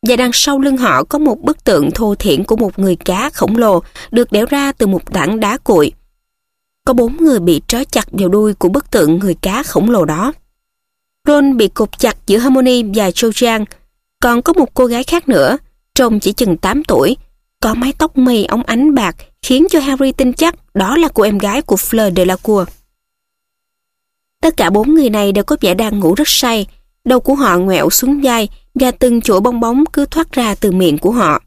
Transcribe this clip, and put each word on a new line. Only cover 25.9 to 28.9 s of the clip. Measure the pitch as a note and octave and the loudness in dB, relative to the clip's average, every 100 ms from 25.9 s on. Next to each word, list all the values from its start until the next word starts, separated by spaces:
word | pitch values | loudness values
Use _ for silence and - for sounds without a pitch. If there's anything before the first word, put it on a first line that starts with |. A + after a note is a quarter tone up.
| G#3 | 0
ngủ | F3 F#3+ | 0 2
rất | D4+ | 0
say, | - B3+ A3+ G3+ _ _ _ - | 0 0 -2 -4 _ _ _ 0
đầu | B3+ | 0
của | - C#4 | 2 0
họ | B3+ F3+ | 2 2
ngoẹo | F#3 F3+ D3+ | 0 0 0
xuống | - B3 C#4+ | 0 0 0
vai | C#4 A#3 G#3+ - _ | 0 0 -4 -8 _
và | - B3+ | -2 -2